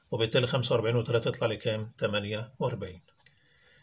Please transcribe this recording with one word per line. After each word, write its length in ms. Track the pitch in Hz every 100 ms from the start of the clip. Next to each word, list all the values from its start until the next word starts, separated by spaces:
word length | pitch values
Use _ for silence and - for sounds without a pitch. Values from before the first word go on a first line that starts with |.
| -
وبالتالي 360 | 110 113 135 120
خمسة 260 | 139 117 120
وأربعين 200 | 110 120
وتلاتة 340 | 113 117 127
يطلع 180 | - 117
لي 100 | 104
كام؟ 340 | 117 107 110 -
تمانية 560 | 110 104 101 107 117 -
وأربعين. 420 | 131 104 95 87 _ _ - _ _ _ - -